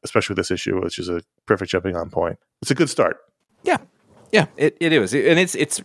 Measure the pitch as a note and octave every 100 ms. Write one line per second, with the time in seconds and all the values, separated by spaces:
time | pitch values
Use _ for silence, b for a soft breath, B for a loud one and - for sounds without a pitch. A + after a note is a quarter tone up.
0 | - A2+ - F#2+ - F#2 - F#2+ F#2 -
1 | F2+ F2 - _ - G#2 F#2+ F#2 F#2+ F2
2 | E2+ - E2+ - _ _ - C3+ D#3 -
3 | - - _ _ _ _ - D#4 - _
4 | _ _ - G#3+ - - D3 - E3 D#3
5 | F#2 C3+ A#2+ E3 F#3 - D3 -